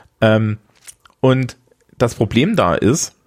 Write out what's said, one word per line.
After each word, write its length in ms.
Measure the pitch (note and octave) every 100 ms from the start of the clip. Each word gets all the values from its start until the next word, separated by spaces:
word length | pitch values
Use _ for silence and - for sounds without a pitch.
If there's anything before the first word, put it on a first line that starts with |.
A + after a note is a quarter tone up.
| _ -
Ähm, 380 | A2 A2 A2 G#2+ _ _ - - _ -
und 340 | C3 C3 B2+ - _ _ _ -
das 160 | A#2+ -
Problem 420 | G#2 A2 E3 G3
da 180 | F#2 D#2
ist 400 | G2+ D#3 - _